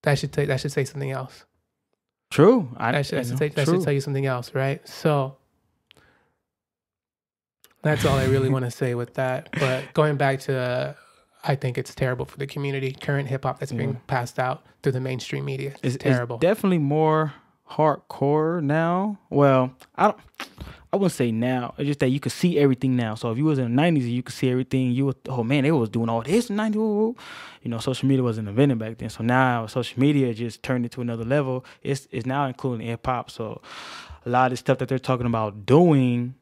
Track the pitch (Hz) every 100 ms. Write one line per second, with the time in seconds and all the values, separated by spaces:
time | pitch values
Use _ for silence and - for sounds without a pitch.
0 | - 139 143 - 143 135 147 143 131 139
1 | 135 135 131 - _ _ _ _ _ _
2 | _ _ _ - 170 254 143 117 113 147
3 | 143 143 123 127 151 151 143 180 160 139
4 | 135 135 135 127 123 139 135 156 - -
5 | 160 147 135 139 _ _ _ _ _ -
6 | _ _ _ _ _ _ _ _ _ _
7 | _ _ _ _ _ _ _ _ 151 151
8 | 147 135 131 135 131 131 123 - 131 120
9 | 120 - 131 127 - - 139 127 139 -
10 | 151 143 143 135 - 131 127 123 135 143
11 | - _ _ _ - 139 131 123 127 -
12 | 131 123 131 - 139 147 143 139 131 139
13 | - 143 139 135 135 - 135 117 - 120
14 | - 131 120 - 127 131 _ _ - 127
15 | 131 127 - 139 139 135 139 143 135 127
16 | 143 127 120 117 165 214 202 175 139 147
17 | 156 156 156 - _ _ _ - 156 139
18 | _ - 139 151 156 175 143 156 165 180
19 | 208 202 _ 143 143 131 127 - - -
20 | 208 - - _ - - - - _ 196
21 | 190 - 120 110 123 127 123 - 143 143
22 | 135 139 123 - 180 156 143 131 131 127
23 | 113 107 120 113 156 143 123 120 170 156
24 | 120 123 - - 131 127 127 131 127 123
25 | 139 127 - 131 113 143 135 160 113 117
26 | 113 117 113 208 240 202 220 214 220 208
27 | 220 254 - - - - 117 113 120 131
28 | 135 135 123 110 107 101 143 120 110 117
29 | 117 - 113 127 131 120 110 - 120 123
30 | 139 147 131 110 120 - - 127 120 -
31 | 120 113 113 143 135 127 - - - 139
32 | - 127 120 135 139 123 131 120 113 117
33 | - 123 - - 110 113 - - - -
34 | - - - 123 127 123 - 131 127 131
35 | - 127 123 117 107 104 98 143 175 143
36 | 127 120 120 131